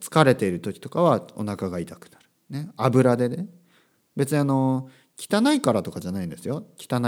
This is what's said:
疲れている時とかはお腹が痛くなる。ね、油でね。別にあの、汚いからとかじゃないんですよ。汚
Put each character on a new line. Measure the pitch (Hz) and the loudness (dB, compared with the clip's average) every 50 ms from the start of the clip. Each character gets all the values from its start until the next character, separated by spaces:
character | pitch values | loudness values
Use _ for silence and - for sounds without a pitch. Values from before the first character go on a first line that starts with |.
疲 | - - - 160 151 | -8 0 4 6 6
れ | 135 123 | 6 6
て | - 110 95 | 4 2 -2
い | |
る | 90 85 | -2 -2
時 | - 104 95 - | -6 -8 -10 -10
と | - - | -12 -8
か | - 156 | -2 0
は | 175 165 127 98 - - - | 2 2 2 0 -2 -6 -10
お | - 107 | -8 -8
腹 | 104 101 - 98 95 | -6 -6 -6 -6 -6
が | 90 87 | -6 -6
痛 | 87 85 - | -8 -10 -12
く | - - - | -18 -20 -20
な | _ _ | _ _
る。 | _ _ _ _ _ - | _ _ _ _ _ -12
ね、 | 135 139 151 190 - | -12 -10 -10 -10 -6
油 | - - 127 117 127 131 127 120 | -2 0 2 4 4 4 4 4
で | 120 123 120 | 2 0 -2
ね。 | 131 - 185 - - - _ _ _ _ _ _ _ _ _ _ _ | -2 -6 -8 -10 -14 -20 _ _ _ _ _ _ _ _ _ _ _
別 | - 139 135 | -4 -2 0
に | 151 147 | 0 0
あ | 143 | 2
の、 | 139 135 135 131 131 131 131 131 131 - _ _ _ _ | 2 2 2 2 2 0 -2 -4 -8 -16 _ _ _ _
汚 | - - - 202 208 233 285 | -18 -6 -2 0 2 2 2
い | 302 277 | 2 2
か | 285 - | 2 2
ら | 113 101 | 2 2
と | 90 - | 0 -4
か | - 95 | -6 -8
じ | 82 | -6
ゃ | 90 | -6
な | 92 98 | -6 -4
い | 92 85 | -6 -6
ん | |
で | 73 | -8
す | 80 - | -8 -6
よ。 | 120 131 160 214 - _ - | -6 -6 -6 -8 -12 _ -20
汚 | - - 127 123 120 | -8 -6 -4 -2 0